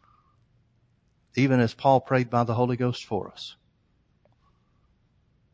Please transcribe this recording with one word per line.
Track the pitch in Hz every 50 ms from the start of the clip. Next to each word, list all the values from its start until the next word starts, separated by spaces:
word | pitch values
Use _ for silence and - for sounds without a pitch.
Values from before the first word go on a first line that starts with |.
| _ _ _ _ _ _ _ _ _ _ _ _ _ _ _ _ _ _ _ _ _ _ _ _ _ _ -
Even | 123 135 135 131 127
as | 120 110 -
Paul | - - 139 135 127
prayed | - - 135 127 127 117
by | 120 120 120
the | 110 113
Holy | 117 123 123 123
Ghost | 117 127 123 120 - -
for | - 113 92 92 95
us. | - - - - - _ _ _ _ _ _ _ _ _ _ _ _ _ _ _ _ _ _ _ _ _ _ _ _ _ _ _ _ _ _ _ _ _ _ _ _ _ _ _